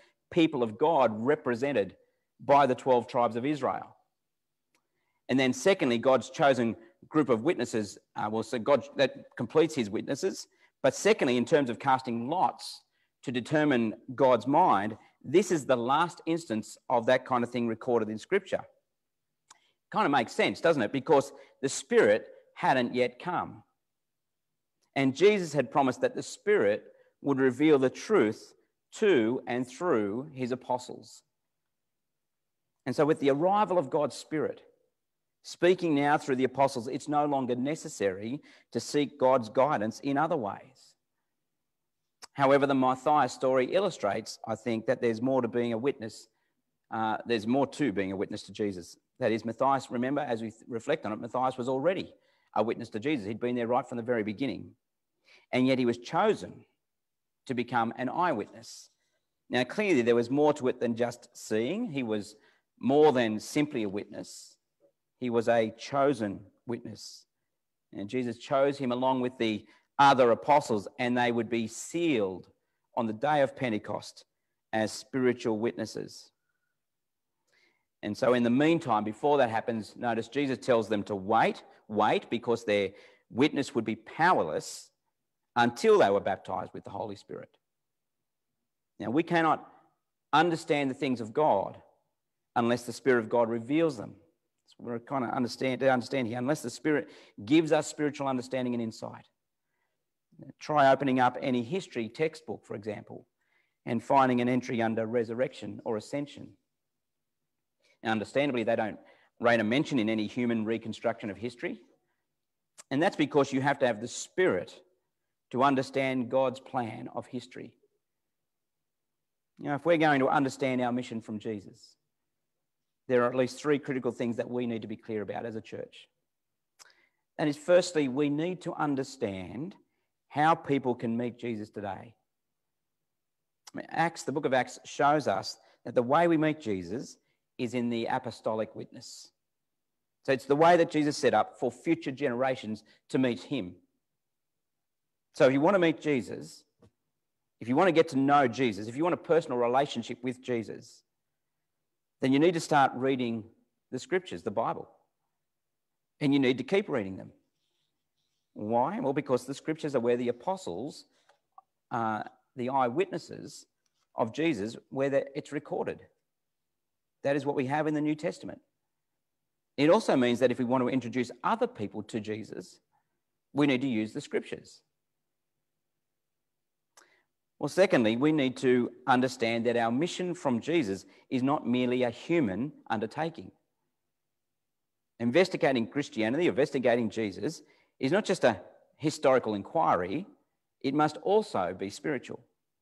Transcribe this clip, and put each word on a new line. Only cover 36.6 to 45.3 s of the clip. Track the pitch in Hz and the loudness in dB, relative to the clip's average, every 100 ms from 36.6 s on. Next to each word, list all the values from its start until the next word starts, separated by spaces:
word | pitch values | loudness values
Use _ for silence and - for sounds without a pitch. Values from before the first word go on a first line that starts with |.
| 139 123 117 | 0 0 -6
it's | 147 - | -8 -2
no | 147 147 | 0 0
longer | 139 120 123 | 0 -2 -2
necessary | 135 156 156 - 98 95 110 143 - - _ | -2 -6 -8 -2 -2 -2 -6 -10 -12 -20 _
to | 120 | -8
seek | - 147 139 - | -2 0 0 2
God's | 127 131 107 | 4 4 2
guidance | 131 135 139 107 - | 2 2 2 -2 -4
in | 139 139 | -4 0
other | 160 165 | 0 -2
ways. | 101 - - _ _ _ _ _ _ _ _ _ _ _ _ _ _ _ - | -4 -8 -14 _ _ _ _ _ _ _ _ _ _ _ _ _ _ _ -14
However, | - 139 139 139 | 2 6 6 4
the | 135 | 2
Matthias | 127 131 156 151 123 | 2 2 2 2 2
story | - 135 131 127 | 0 0 2 2
illustrates, | 185 202 - 101 98 104 - - | 0 0 -2 -4 -4 -6 -12 -8
I | 110 | -6
think, | 120 113 107 | -4 -2 -2
that | 123 | 0
there's | 120 113 | 0 0
more | 127 | 0